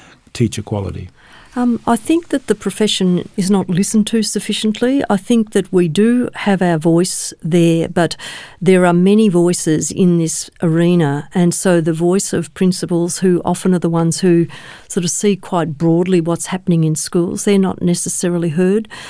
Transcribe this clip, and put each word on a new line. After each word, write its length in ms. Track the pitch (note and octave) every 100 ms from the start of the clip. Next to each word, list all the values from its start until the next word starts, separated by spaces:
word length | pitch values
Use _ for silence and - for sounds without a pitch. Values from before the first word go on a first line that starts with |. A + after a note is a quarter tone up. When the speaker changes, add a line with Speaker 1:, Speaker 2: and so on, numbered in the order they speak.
| - - _
Speaker 1:
teacher 300 | - A#2 -
quality? 480 | - G#2 F#2+ F2 F#2 - - - - B3
Speaker 2:
Um, 240 | B3 A3+
I 120 | - A#3
think 320 | - E4 -
that 180 | C#4 -
the 80 |
profession 760 | G#3 G3+ - G#3+ - F#3 F3+ - -
is 140 | F#3
not 180 | G3+ -
listened 380 | F3 G3+ A3 G3+
to 140 | A3+
sufficiently. 800 | G#3 G#3 - G#3 A3 G#3+ B3 C#4 -
I 60 | G3
think 340 | - A#3 G#3+
that 220 | G3+ F#3
we 160 | F#3 F3
do 400 | D#3 A3+ B3 A#3+
have 280 | - - F#3+
our 160 | F3+ E3
voice 560 | E3 E3 F3+ - - -
there, 460 | E3 F3 E3+ E3 D#3+
but 260 | F3 E3 - - - - -
there 260 | F3 F#3 F3+
are 60 |
many 360 | F3 F#3 G#3+ A3
voices 600 | F3 F3 F3+ - D#3 D#3+
in 280 | - F3+ E3+
this 300 | D#3+ - - -
arena, 640 | F3 D#3+ E3+ F3 D3 C#3+ D3+
and 180 | F#3+ F3
so 280 | - G3 E3+
the 120 | E3
voice 400 | D#3+ F3 F#3+ -
of 220 | F#3 E3
principals, 640 | - F#3 F3+ E3+ E3+ F3 -
who 240 | F#3+ F3
often 300 | - F3+ F#3+
are 60 | F3+
the 100 | E3+
ones 300 | E3 E3 D#3+
who 260 | F#3 E3+ E3 - - - -
sort 160 | -
of 80 | F3
see 240 | - G#3
quite 420 | F#3+ - F3+ D#3+ C#3
broadly 440 | E3 E3 F3+ F3+
what's 260 | E3 E3 -
happening 380 | F#3 - E3+
in 100 | D#3+
schools, 500 | D#3+ - F3+ E3+ -
they're 140 | - G3
not 240 | F#3+ -
necessarily 680 | F3 F3 - - F3+ F3 E3
heard. 380 | D3+ F#3 G#3 G#3+ -